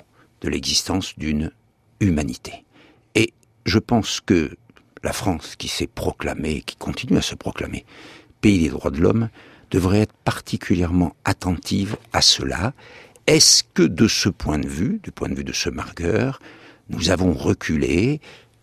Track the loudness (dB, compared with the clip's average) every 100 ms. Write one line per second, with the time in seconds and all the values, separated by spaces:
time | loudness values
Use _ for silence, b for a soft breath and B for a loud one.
0 | -4 b b _ -6 -4 -2 -4 -2 -4
1 | -4 -6 -4 -2 -4 -8 _ _ _ -2
2 | 0 2 -2 -6 -14 -16 _ b b b
3 | _ 0 0 _ _ _ -2 0 2 0
4 | 0 -4 2 2 2 -6 _ _ _ -10
5 | -8 -4 -4 -4 -6 -12 -8 -6 -6 -6
6 | -6 -4 -6 -4 -4 -4 -8 -10 -8 -6
7 | 0 0 0 -6 -8 -8 -8 -10 B B
8 | B B B _ 4 4 2 -2 -4 2
9 | 2 2 0 b b b _ 0 4 4
10 | 2 _ -6 -6 -6 -6 0 0 2 2
11 | 2 -2 -6 -4 -4 -4 -2 -2 -2 -6
12 | -6 0 2 2 -2 -2 -4 B B B
13 | B B 2 6 6 4 2 2 2 4
14 | 2 4 0 -2 -2 -2 -2 -2 -2 -4
15 | -8 -8 -6 -6 -6 -4 -4 -6 -8 -6
16 | -2 0 0 -4 B B B B -12 -4
17 | 0 2 2 2 0 0 0 0 2 2
18 | 2 -2 B B B _